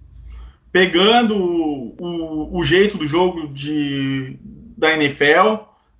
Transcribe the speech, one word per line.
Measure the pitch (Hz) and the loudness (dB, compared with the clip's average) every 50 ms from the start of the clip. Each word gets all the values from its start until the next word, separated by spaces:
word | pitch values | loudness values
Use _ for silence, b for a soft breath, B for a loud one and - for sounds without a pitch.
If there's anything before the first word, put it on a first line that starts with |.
| - - - b b b b b b b b b _ _ | -20 -20 -20 b b b b b b b b b _ _
pegando | - 180 190 185 160 170 190 214 233 240 240 208 214 | 0 2 2 2 2 2 4 4 4 4 4 2 0
o, | 196 180 175 175 170 160 151 147 131 120 107 - - | 0 0 0 0 -2 -2 -2 -4 -6 -8 -12 -12 -10
o, | 175 175 170 165 160 160 156 156 151 147 185 175 | -10 -8 -8 -8 -8 -6 -6 -8 -8 -6 -4 -2
o | 165 | 0
jeito | 139 165 185 202 202 208 170 | 4 4 4 4 4 0 -2
do | 156 | -4
jogo | 143 151 175 185 180 170 165 156 143 | -2 0 2 2 0 0 -4 -10 -10
de, | 139 139 139 151 151 151 147 139 139 139 135 135 135 135 131 131 135 - - - - - - - - | -10 -10 -8 -6 -4 -4 -4 -4 -4 -4 -4 -4 -4 -6 -6 -10 -14 -16 -18 -20 -20 -20 -20 -20 -6
da | - 156 156 160 | -2 0 0 2
N | 156 147 | 2 0
F | 135 139 - 143 | 0 0 2 4
L, | 147 156 160 190 214 220 214 b b b b b b b | 4 6 6 4 4 2 -2 b b b b b b b